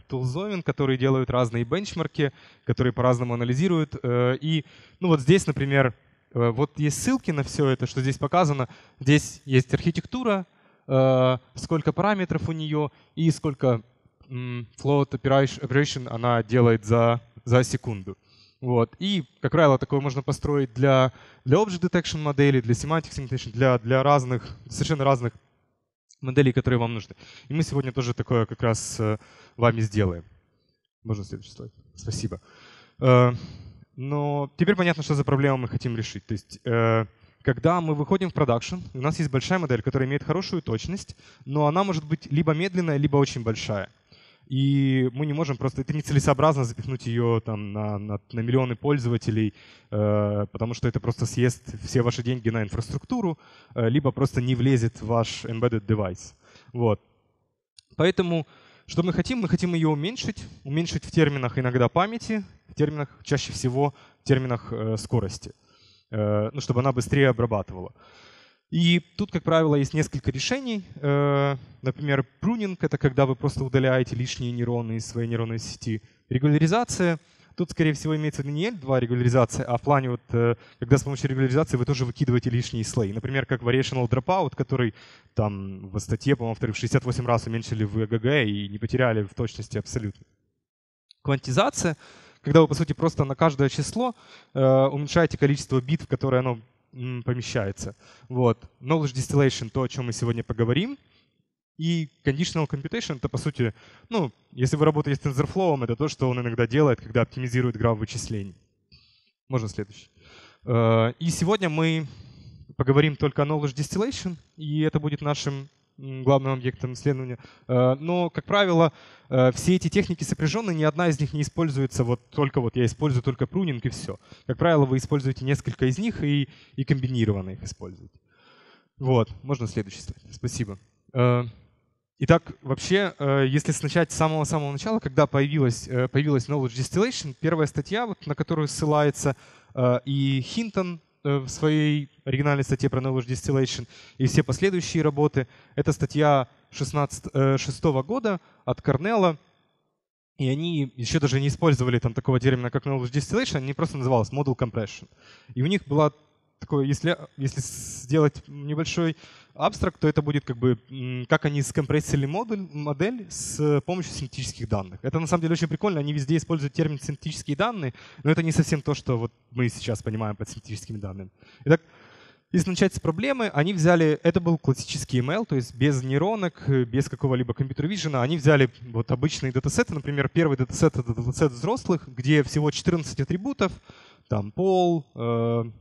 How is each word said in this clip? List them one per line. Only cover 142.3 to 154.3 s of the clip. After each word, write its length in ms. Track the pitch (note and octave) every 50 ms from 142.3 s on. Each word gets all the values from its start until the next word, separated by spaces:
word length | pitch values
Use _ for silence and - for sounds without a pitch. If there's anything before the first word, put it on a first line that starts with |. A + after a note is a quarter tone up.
| C3 C3+ C#3+ D3 C#3+ C#3 C3
статье 260 | - C3+ - - C3+
про 120 | - C3
knowledge 260 | B2+ C3+ C3 C3 A#2+
distillation, 600 | B2 B2+ - - - C#3 C3+ C3 A#2 - - A#2 - - - - - _
и 80 | - C3
все 160 | B2+ - D#3+
последующие 640 | D3+ - B2+ - F#3 G3 F#3 F3+ - - - E3 D3+
работы, 440 | D3+ C#3 D3 D3+ D3 - C#3+ B2+ - _ _ _ _ -
это 160 | - C#3+ -
статья 560 | C#3+ - C#3 - - D3 D3+ D3 C#3+ C3+ B2 - _ _ _ _
шестнадцать, 540 | - - C#3+ - - D3 C#3+ - - - - - -
э, 240 | C3+ C3+ C3+ C3+
шестого 440 | C3 - - B2 - - E3 C3+ C3
года 380 | C3 D#3 A3+ C4+ A3+ G#3+ F#3+ E3+ _ _ _ _ -
от 160 | B2+ B2+ -
Корнелла, 560 | - C#3+ C3+ C3 E3 G#3 A#3 G#3+ F#3 F3 D#3 - _ _ _ _ _ _ _ _ _ _ _ _ _ _ _ _ _ _ _ -
и 80 | C3+ B2+
они 420 | C3+ D3 E3 F3 E3+ D3+ C#3 B2+ -
еще 240 | B2+ A#2+ A2+ - D#3+
даже 200 | D3 C3 C3+ C3+
не 100 | C#3 C#3+
использовали 500 | A#2+ - E3+ E3 C#3+ A#2+ B2+ B2+ B2 A#2
там 140 | - A#2+ A#2
такого 260 | C3 - - C3 B2
термина, 320 | A#2 C3 B2+ B2 B2 A#2+
как 140 | - C3+ -
knowledge 260 | C#3+ C#3 C3 B2 A#2+
distillation, 460 | B2 D3 C#3 - - A3+ C4 - -
они 160 | C#3+ C3 C3+ C#3
просто 240 | - E3+ - -
называлось 340 | C#3 B2+ B2+ C3 A#2 G#2+ -